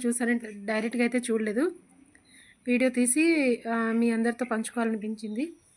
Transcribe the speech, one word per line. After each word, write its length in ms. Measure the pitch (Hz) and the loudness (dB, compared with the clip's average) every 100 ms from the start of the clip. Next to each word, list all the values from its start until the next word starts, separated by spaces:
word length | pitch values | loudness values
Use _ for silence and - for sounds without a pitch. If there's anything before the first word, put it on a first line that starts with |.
| 240 | 0
చూసానంటే 420 | 240 233 233 226 202 202 | 0 0 0 -2 -10 -4
డైరెక్ట్గా 380 | 214 226 240 | -2 -2 0
అయితే 140 | 240 247 | 0 0
చూడలేదు. 540 | 240 220 214 208 359 - _ _ - _ _ - - _ - | 0 -2 0 0 0 -2 _ _ -20 _ _ -20 -20 _ 0
వీడియో 220 | 247 262 | 2 2
తీసి, 340 | 247 247 302 330 320 262 233 233 | 2 2 4 4 4 4 0 0
ఆ, 60 | 233 | -2
మీ 360 | 226 226 233 | 0 2 2
అందరితో 340 | 226 226 233 240 | 2 0 0 -2
పంచుకోవాలనిపించింది, 1080 | 220 226 240 226 220 214 220 220 214 330 - _ | -2 -4 -2 -2 -2 -6 -8 -6 -6 -6 -8 _